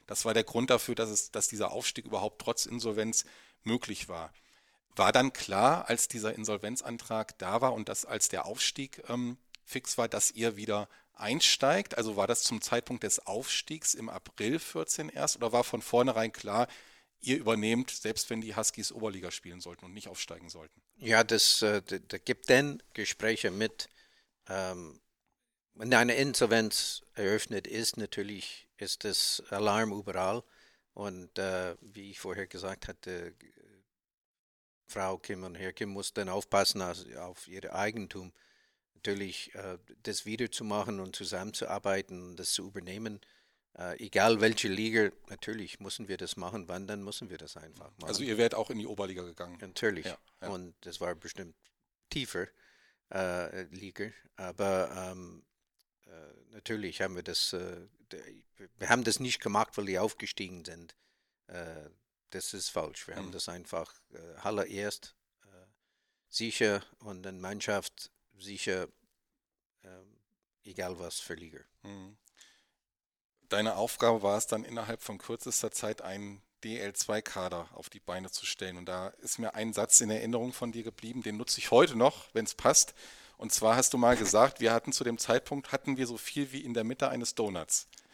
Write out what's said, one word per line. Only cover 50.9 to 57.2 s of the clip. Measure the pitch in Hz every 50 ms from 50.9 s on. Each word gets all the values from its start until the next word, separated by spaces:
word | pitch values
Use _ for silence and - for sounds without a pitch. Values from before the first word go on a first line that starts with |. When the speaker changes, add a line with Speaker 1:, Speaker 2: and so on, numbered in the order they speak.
| 82 -
Speaker 2:
war | 90 87 85
bestimmt | 82 - 107 - - 90 85 - _ _ _ _ _ _ _ _ _ _ _
tiefer, | - 147 127 - - 90 95 - - _ _ _ _ _ _ _ _ _ _ _ -
äh, | 95 92 90 90 90 87 80 - 95 90
Liga. | 73 80 95 101 95 - - 101 110 - - - _ _
Aber, | - 95 90 87 - 101 98 95 92 90 - 80 92 92 92 92
ähm, | 92 90 87 87 - - _ _ _ _ _ _ _ _ _ _ _ _
äh, | _ 87 82 78 73 - - - _
natürlich | 113 104 - - 110 107 101 87 82 - 95
haben | 92 92
wir | 90